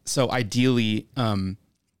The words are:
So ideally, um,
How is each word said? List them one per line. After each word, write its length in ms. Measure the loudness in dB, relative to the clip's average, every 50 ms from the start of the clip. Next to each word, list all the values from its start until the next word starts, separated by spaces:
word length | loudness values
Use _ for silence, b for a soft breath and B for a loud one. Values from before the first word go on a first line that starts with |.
| -10
So 260 | -4 -2 0 0 0
ideally, 720 | 0 -2 -2 -2 0 2 2 4 4 2 2 2 0 -2 -4 _ -4
um, 400 | -2 -2 0 0 -2 -2 -4 -6 -8 _ _ _ _ _ _ _ _